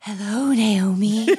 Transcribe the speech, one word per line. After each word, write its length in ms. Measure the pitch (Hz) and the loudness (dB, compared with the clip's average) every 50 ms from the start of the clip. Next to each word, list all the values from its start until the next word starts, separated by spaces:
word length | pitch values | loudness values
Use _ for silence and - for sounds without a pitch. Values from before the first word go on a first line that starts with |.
| - | -12
Hello, 480 | 208 214 190 202 202 214 240 269 277 | -12 -12 -10 -8 -6 -6 -4 0 0
Naomi. 760 | 277 233 220 220 208 190 185 190 185 185 202 208 208 220 226 226 403 | 2 2 2 2 2 2 2 0 0 0 0 0 0 0 2 2 0